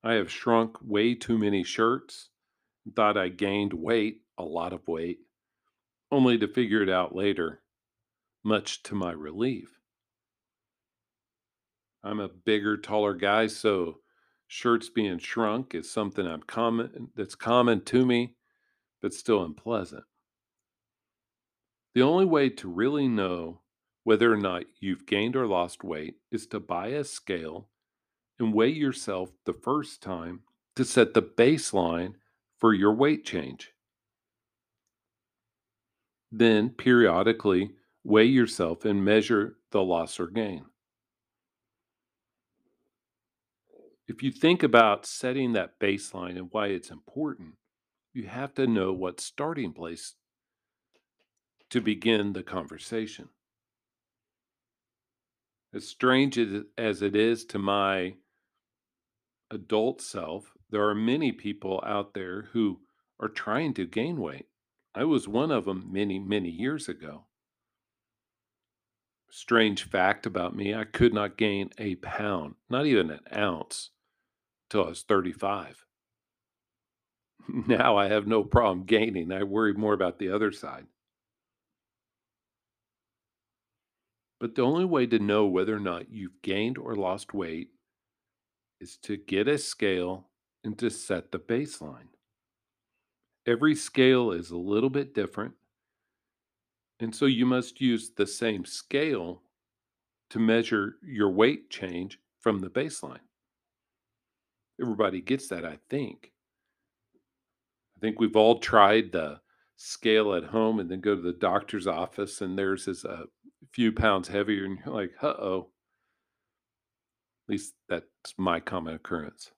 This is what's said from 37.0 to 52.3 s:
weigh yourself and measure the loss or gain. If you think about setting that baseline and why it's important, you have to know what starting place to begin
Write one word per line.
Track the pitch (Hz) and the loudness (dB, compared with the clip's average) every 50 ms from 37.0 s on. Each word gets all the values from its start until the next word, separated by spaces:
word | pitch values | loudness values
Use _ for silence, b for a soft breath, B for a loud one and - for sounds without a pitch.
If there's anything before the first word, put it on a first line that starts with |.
| 113 98 85 90 101 113 113 113 - 104 92 90 98 101 b b b b b b b | 8 6 6 4 2 2 0 2 2 2 2 2 0 -2 b b b b b b b
weigh | - 104 107 110 | 4 6 8 8
yourself | 120 135 127 117 110 - - 90 80 82 - - | 8 8 4 4 2 0 -2 -2 -2 -2 -4 -2
and | 110 101 101 95 | 0 0 2 4
measure | 101 107 110 104 - 120 104 104 - - _ _ _ | 6 6 4 4 4 2 0 0 -2 -6 _ _ _
the | - 104 95 | 0 0 2
loss | 92 87 85 80 78 - - | 2 2 0 0 -4 -6 -8
or | 90 | -8
gain. | 82 95 113 110 101 92 76 67 - _ _ _ _ _ _ _ _ _ _ _ _ _ _ _ _ _ _ _ _ _ _ _ _ _ _ _ _ _ _ _ _ _ _ _ _ _ _ _ _ _ _ _ _ _ _ _ _ _ _ _ _ _ _ _ _ _ _ _ _ _ - - - _ _ _ | -6 -4 -4 -4 -4 -6 -12 -14 -20 _ _ _ _ _ _ _ _ _ _ _ _ _ _ _ _ _ _ _ _ _ _ _ _ _ _ _ _ _ _ _ _ _ _ _ _ _ _ _ _ _ _ _ _ _ _ _ _ _ _ _ _ _ _ _ _ _ _ _ _ _ -20 -20 -20 _ _ _
If | - - - 131 | -16 -12 -6 -6
you | 135 | -6
think | 131 - - 165 175 175 - | -2 4 4 4 6 6 4
about | 139 113 117 113 107 101 - - | 6 8 8 8 8 6 0 -2
setting | - - - - 127 127 139 131 123 117 | -12 -12 -6 -4 -4 -2 -2 -2 0 0
that | 101 90 - _ _ | 0 -2 -4 _ _
baseline | 107 101 98 98 - - - 92 90 90 90 | 0 0 0 -2 -6 -12 -12 -10 -10 -10 -10
and | 90 92 87 | -10 -12 -6
why | - 107 104 101 | -4 -4 -2 -2
it's | 98 90 - - | -2 -6 -8 -12
important, | 82 78 _ - - 135 156 147 90 87 90 78 - _ _ _ _ _ _ _ _ _ _ _ | -20 -20 _ -14 -8 -8 -6 -6 -8 -12 -16 -20 -20 _ _ _ _ _ _ _ _ _ _ _
you | _ 127 107 | _ -12 -12
have | 95 117 123 139 135 _ | -10 -10 -10 -10 -8 _
to | - 135 | 0 2
know | 123 113 104 92 95 | 2 4 2 2 0
what | 95 90 90 90 87 - | -2 -2 -4 -6 -6 -8
starting | - - _ - 143 156 165 147 123 87 | -12 -14 _ -8 -6 -6 -4 -6 -8 -8
place | 78 - 85 85 85 80 - - - _ _ _ _ _ _ _ _ _ _ _ _ _ _ _ _ _ _ _ _ _ _ _ _ _ _ _ _ _ _ _ | -8 -12 -12 -12 -12 -12 -14 -18 -20 _ _ _ _ _ _ _ _ _ _ _ _ _ _ _ _ _ _ _ _ _ _ _ _ _ _ _ _ _ _ _
to | - 123 | -4 -2
begin | 107 110 107 - - 113 113 107 104 101 | 0 0 -2 0 2 2 2 2 2 -2